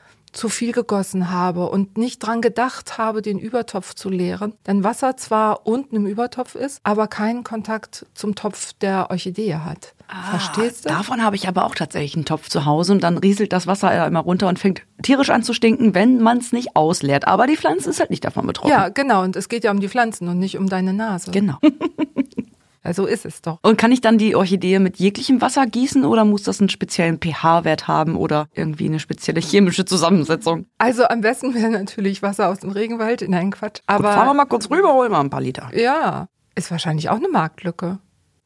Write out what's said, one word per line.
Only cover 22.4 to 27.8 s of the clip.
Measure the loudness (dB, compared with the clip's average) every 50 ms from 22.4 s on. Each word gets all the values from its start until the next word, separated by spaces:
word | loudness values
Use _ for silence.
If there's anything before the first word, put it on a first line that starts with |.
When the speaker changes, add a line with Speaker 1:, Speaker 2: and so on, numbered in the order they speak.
| -12 -12 _ _ _ _ _ _ -6
Speaker 1:
Ja, | -4 -2
so | -2 0
ist | 0 -2 -2 -4
es | -8 -14 -10 -8
doch. | -8 -6 0 2
Speaker 2:
Und | 4 4
kann | 6 6 4
ich | 4 4
dann | 4 4 4 4
die | 4 4 2
Orchidee | 2 2 2 0 0 2 2 2 4
mit | 4 2 2 0
jeglichem | 0 0 0 0 0 2 2 2 2
Wasser | 2 2 2 0
gießen | 0 0 0 -2 2 2 2 4
oder | 4 4 4 4
muss | 4 4 2 0
das | -4 0 2
einen | 0 0
speziellen | 0 -2 -6 -4 -2 0 0 0 0 0
P-H-Wert | -2 -4 -4 0 2 4 4 4 4 2 0 0